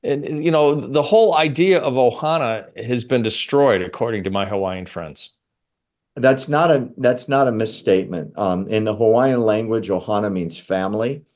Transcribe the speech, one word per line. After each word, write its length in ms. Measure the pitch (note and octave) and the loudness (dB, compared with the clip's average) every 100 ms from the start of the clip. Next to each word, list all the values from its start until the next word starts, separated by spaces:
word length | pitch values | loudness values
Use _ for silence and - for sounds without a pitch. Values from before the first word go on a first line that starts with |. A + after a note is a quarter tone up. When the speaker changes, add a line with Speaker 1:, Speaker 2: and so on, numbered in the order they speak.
Speaker 1:
And, 420 | - C#3 C#3+ D3+ | -4 -4 -4 -4
you 60 | D#3+ | 0
know, 240 | D#3+ D3 | 4 4
the 300 | D3 - D#3 | 2 0 0
whole 320 | D3 A3 A3 D#3+ | 4 6 6 4
idea 440 | D#3 C#3 F#3 F3+ | 2 2 4 4
of 120 | C#3+ | 2
Ohana 800 | B2+ B2+ - D#3 D#3+ B2 A2 - - | 2 2 2 -2 0 0 -4 -8 -14
has 200 | A2+ B2 | -4 -4
been 180 | A#2 C3 | 0 0
destroyed, 600 | A2 - - C#3+ C#3 G2+ | 0 -4 0 4 4 4
according 400 | F2+ - A#2+ A2 | 0 -4 -4 -4
to 80 | F#2+ | -4
my 140 | G2 G2 | -4 -4
Hawaiian 400 | G2+ F#2+ F#2 F2+ | -4 -4 -6 -10
friends. 440 | - E2 D2 - _ _ _ _ _ _ _ _ - | -12 -12 -12 -18 _ _ _ _ _ _ _ _ 0
Speaker 2:
That's 320 | B2+ C3+ C3+ | 2 2 0
not 220 | D3 E3+ | 0 2
a, 180 | D3 A#2+ - | 2 0 -2
that's 300 | B2 B2 - | 0 0 -2
not 180 | C#3 C3+ | 0 2
a 40 | |
misstatement. 800 | A2 A2 - - F#2+ F#2+ F2 D2 - | 0 -4 -4 0 0 0 -8 -8 -4
Um, 300 | G2 F2+ G2 | -2 -2 -2
in 160 | A2 G#2+ | -2 -2
the 100 | G#2 | 0
Hawaiian 460 | A2+ A2+ C3 B2 | 2 4 2 2
language, 480 | A2+ G#2+ A2 A2+ F#2+ | 0 0 -2 -4 -2
Ohana 420 | F#2 - G#2 G#2 | -4 -2 -2 -2
means 260 | F#2 E2+ - | -4 -6 -10
family. 680 | - F#2+ F#2+ G#2 A2+ C#3+ _ | -6 -4 -2 -4 -4 -6 _